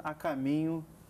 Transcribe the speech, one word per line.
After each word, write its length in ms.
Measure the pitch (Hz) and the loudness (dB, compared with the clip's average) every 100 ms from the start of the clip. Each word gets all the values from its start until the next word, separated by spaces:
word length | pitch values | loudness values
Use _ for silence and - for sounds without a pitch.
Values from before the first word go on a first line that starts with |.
a 100 | 156 | -4
caminho 720 | 151 165 135 135 151 160 165 156 - | -2 -2 0 2 4 2 0 -4 -18